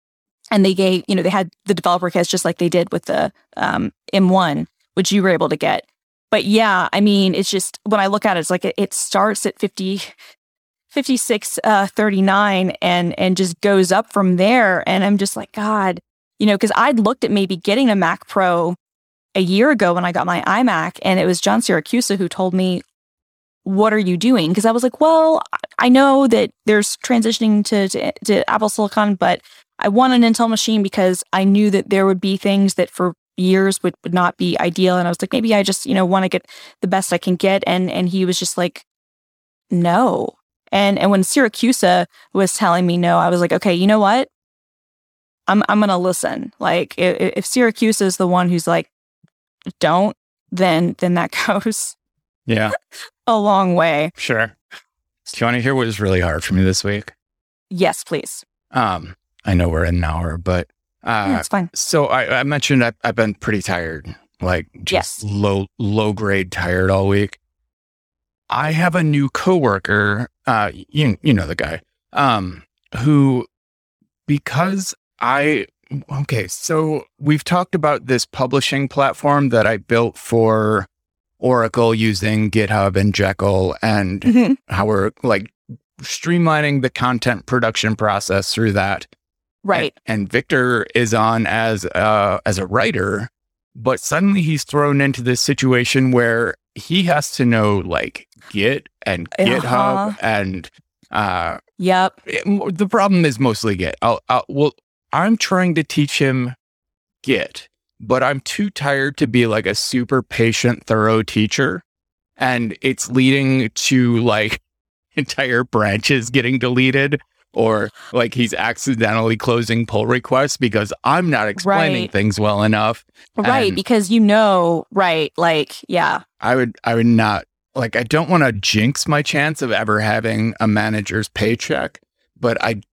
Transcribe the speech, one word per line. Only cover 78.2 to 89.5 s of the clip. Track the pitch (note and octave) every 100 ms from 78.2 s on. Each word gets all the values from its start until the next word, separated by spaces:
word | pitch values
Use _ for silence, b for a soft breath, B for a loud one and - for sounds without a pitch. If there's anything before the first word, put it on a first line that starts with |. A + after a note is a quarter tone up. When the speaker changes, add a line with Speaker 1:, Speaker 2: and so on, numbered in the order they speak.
| -
Speaker 2:
publishing | - B2+ C#3 - C3+ C#3
platform | - C3+ - D3 C#3+ C#3
that | A#2 G#2+
I | G#2+
built | - A#2 A#2 -
for | - A#2 A2 A2 G#2+ G#2+ G2 _ _ _ _ _
Oracle | B2+ B2 A2+ - A#2
using | A2+ A2 G2 G#2+ G#2+ G#2+
GitHub | A2 G2+ G#2+ G2 F#2+
and | G2+
Jekyll | F#2+ G2 G2 G2 F#2+ F#2 -
and | A2 G#2+ F#2+ F#2+
Speaker 1:
Mm-hmm. | B3 A#3+ A#3 C4+ -
Speaker 2:
how | F#2 G#2+
we're, | G#2 G2+ -
like, | B2+ G2+ G#2+ _ - A#2+ _ -
streamlining | - - E3 F3 E3 D3+ D3 C#3
the | B2+
content | - B2 A#2+ B2 A2 -
production | B2+ A2+ A2 A2 A2
process | G#2+ G2+ - G2 -
through | - A2+
that. | G2+ G2 G2 - _ _ _ _